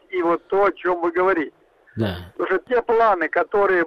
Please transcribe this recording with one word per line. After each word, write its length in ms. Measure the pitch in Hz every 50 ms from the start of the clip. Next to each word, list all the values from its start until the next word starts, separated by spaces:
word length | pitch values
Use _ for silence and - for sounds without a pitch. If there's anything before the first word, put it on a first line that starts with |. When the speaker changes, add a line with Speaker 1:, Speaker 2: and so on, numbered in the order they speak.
| _ _
Speaker 1:
и 120 | 190 180 170
вот 240 | 170 170 160 - -
то, 160 | 196 196 202
о 80 | 196 185
чем 280 | - - 180 180 175 170
вы 100 | 175 165
говорите. 400 | 180 185 190 190 165 143 - - _ _ _ _ _ _ _ _
Speaker 2:
Да. 380 | 110 110 101 87 87 87 87 -
Speaker 1:
Потому 220 | - 170 160 185 165
что 160 | - - 254
те 80 | 233 -
планы, 460 | - 226 226 226 220 196 175 160 151
которые 560 | - 175 175 - - 208 202 190 185 175 165